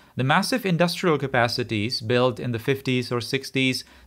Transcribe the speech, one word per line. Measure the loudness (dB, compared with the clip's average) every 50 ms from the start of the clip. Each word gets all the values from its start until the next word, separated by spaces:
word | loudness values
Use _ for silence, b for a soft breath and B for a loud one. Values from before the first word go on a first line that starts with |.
| b b b
The | b 0
massive | 2 2 2 2 2 0 -2 0
industrial | 0 2 2 2 2 0 0 0 2 2
capacities | 2 0 0 2 2 2 2 0 -2 -4 -2 -2 -2 -2 -2 -4 -4 -2
built | 0 2 4 4 2 0 -2
in | -4 -4 -4
the | -4
fifties | -2 -2 -2 -2 0 0 0 0 0 -2
or | -4 -4 -4
sixties | -2 -4 -4 -4 -4 -2 0 0 2 0 -2 -6 b b b b